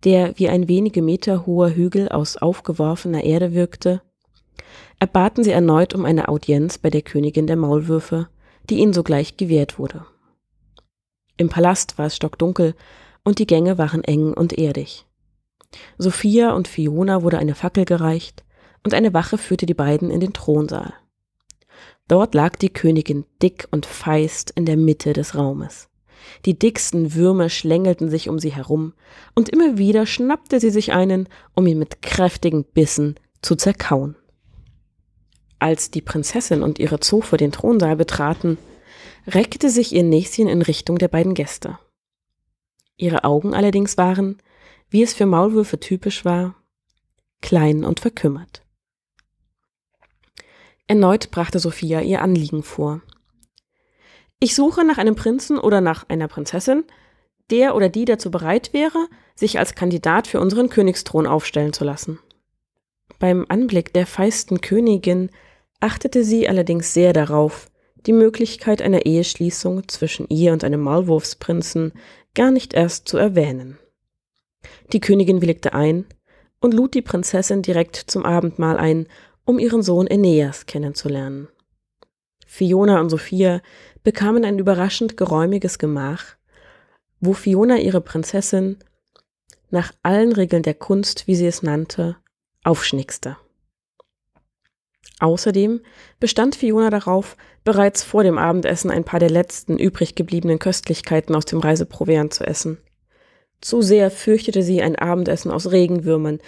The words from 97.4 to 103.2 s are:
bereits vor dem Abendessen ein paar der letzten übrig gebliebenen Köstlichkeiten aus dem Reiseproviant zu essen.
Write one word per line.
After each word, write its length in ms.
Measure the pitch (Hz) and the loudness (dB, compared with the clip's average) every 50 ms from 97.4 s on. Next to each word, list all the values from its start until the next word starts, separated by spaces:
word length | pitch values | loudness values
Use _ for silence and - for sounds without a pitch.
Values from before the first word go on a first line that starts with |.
| - _ _ _ _ | -20 _ _ _ _
bereits 400 | 214 208 196 202 202 202 - - | 0 4 4 4 4 2 -2 -6
vor 200 | - - 208 208 | 0 2 4 4
dem 140 | 185 165 | 4 4
Abendessen 540 | 120 160 165 175 180 170 - 175 170 - 180 | 2 2 2 0 0 0 -2 -2 -2 -2 -2
ein 120 | - 170 170 | -2 -2 -4
paar 160 | - - 170 | -2 0 2
der 100 | 170 165 | 2 4
letzten 480 | 160 175 175 - - - - - 160 | 4 2 0 0 -6 -12 -6 -4 -2
übrig 380 | - - 196 - - 170 - - | 0 0 0 0 0 -4 -4 -2
gebliebenen 440 | - 170 170 180 170 170 170 160 160 | -6 -4 -4 -4 -2 0 0 -2 0
Köstlichkeiten 760 | - 190 180 - - - 165 - - - 165 156 - - 160 | 0 -2 -2 -2 -4 -4 -6 -6 -2 -2 -2 -2 0 0 -2
aus 100 | 156 156 | -2 -2
dem 140 | - - 165 | -2 -4 -2
Reiseproviant 760 | 156 151 160 160 170 - - - 160 - 160 151 151 151 - | 0 2 0 0 -2 -6 -6 -6 0 0 2 2 0 -2 -4
zu 120 | - - | -6 -6
essen. 320 | - 160 - - 165 160 - _ _ _ _ _ _ _ _ | -6 -6 -6 -6 -8 -10 -10 _ _ _ _ _ _ _ _